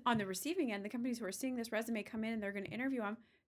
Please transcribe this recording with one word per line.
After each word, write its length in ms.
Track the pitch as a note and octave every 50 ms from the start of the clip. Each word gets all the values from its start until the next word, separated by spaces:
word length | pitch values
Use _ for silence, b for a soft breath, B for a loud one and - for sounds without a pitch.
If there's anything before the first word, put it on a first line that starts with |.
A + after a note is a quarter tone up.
| -
on 120 | B3 A#3 A3
the 80 | G3+
receiving 460 | F#3+ F#3+ F#3 - C#4+ E4+ F#4+ D#4 A#3+
end, 140 | G#3 G3+ G3
the 40 | G#3
companies 300 | G#3+ A#3+ A#3 C4 A#3+ A3+
who 60 | A3+
are 60 | F#3 G#3
seeing 240 | - - C4 B3+ A#3+
this 160 | A3+ A3+ -
resume 280 | G#3+ A#3 A#3+ A#3 G#3 G3+
come 200 | - - A3 A3
in 80 | A3
and 100 | A#3 A3
they're 120 | G#3 G3 G3
gonna 140 | G3+ G3 -
interview 340 | - A3 B3+ C4+ C4+ B3 G#3+
'em, 140 | G3+ G#3+ b b b b b b